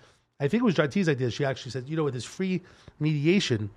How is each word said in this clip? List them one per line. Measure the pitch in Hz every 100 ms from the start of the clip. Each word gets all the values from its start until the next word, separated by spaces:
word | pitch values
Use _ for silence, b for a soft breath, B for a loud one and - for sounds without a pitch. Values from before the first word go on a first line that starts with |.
| b b b -
I | 143
think | 220
it |
was | 240
John | 156 151
T's | 196 170
idea. | 139 123
She | - 143
actually | 131 127
said, | 127 127
"You | 156
know |
what, | 147
this | 123 -
free | - 190 180 B B B B
mediation | 151 151 147 196 - 107 104